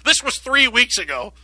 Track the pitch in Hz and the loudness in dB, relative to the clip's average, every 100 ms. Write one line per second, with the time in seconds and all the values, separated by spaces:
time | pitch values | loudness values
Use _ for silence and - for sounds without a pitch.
0 | 294 320 277 - - 277 262 226 240 - | 0 0 0 -8 0 2 4 2 0 -2
1 | 156 135 120 - | -4 -6 -8 -12